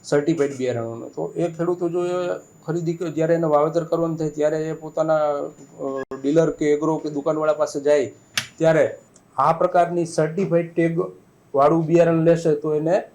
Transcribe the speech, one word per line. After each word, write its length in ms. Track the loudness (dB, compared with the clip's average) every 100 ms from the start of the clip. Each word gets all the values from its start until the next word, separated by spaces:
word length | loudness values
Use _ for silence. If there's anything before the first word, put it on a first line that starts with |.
સર્ટિફાઈડ 540 | 0 0 2 0 -2 -2
બિયારણોનો, 520 | -4 -4 -6 -10 -12
તો 240 | -10 -8
એ 120 | -4 -6
ખેડૂતો 420 | -4 -4 -2 -4
જો 160 | -4
એ 340 | -4 -4 -4 -8 -10 _
ખરીદી 280 | -6 -4 -4
ક-, 160 | -6 -6
જ્યારે 240 | -2 0
એને 140 | 2 2
વાવેતર 360 | 2 2 0
કરવાનું 340 | -2 -2 -2 -2
થાય 120 | -4
ત્યારે 400 | -2 -2 0 -4
એ 40 |
પોતાના, 520 | -8 -8 -4 0 2 0 -2 -6 -12 -20 -10
અ, 200 | -8 -6 -8 -4
ડીલર 300 | 2 2 2
કે 140 | 0
એગ્રો 320 | 0 2 0 -2
કે 120 | -4
દુકાનવાળા 440 | -4 -4 0 0
પાસે 260 | 0 -2 0
જાય 320 | 2 2 0 -8 _ -10 -10 0
ત્યારે 400 | 2 4 2 -2 _ _ _ 0
આ 160 | 2
પ્રકારની 520 | 2 2 2 2 0
સર્ટિફાઈડ 680 | -2 -2 -2 -2 0 0 0
ટેગ 260 | 0 0 0 -6 -10 _ _ _
વાળું 320 | 2 4 4
બિયારણ 380 | 4 4 4 4
લેશે 320 | 4 4 2
તો 200 | 0 0
એને 280 | -2 0 0 -2